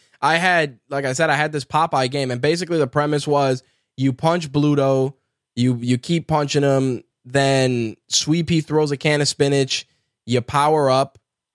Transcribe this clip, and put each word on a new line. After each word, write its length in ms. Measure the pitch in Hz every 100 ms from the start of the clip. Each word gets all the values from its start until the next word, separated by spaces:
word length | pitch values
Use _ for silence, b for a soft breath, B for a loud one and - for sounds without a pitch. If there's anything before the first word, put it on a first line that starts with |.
| b b
I 140 | 139 165
had, 440 | 185 175 151 120 -
like 160 | 139 139
I 80 |
said, 160 | 127 160
I 60 | 143
had 160 | 151
this 140 | 151 -
Popeye 440 | 156 165 139 127
game, 220 | 143 131
and 100 | 123
basically 360 | 147 170 170 165
the 100 | 135
premise 400 | 147 147 147 151
was 360 | 143 135 131 - _ _ -
you 140 | 135
punch 400 | 127 160 175 151
Bluto, 640 | 143 147 143 135 135 131 - _ _ _ -
you, 200 | 123 123
you 200 | 123 123
keep 300 | - 170 -
punching 360 | 156 143 151
him, 400 | 143 135 135 120 - _ 127
then 720 | 135 139 135 131 123 113 - -
Sweet 400 | - - 165 160
Pea 140 | 165
throws 300 | 151 151 151
a 60 | 143
can 240 | 156 147
of 60 | 143
spinach, 600 | - 143 139 135 - - _ _ _ -
you 160 | 123
power 480 | - 143 147 156 135
up, 300 | 131 135 _ _ _ _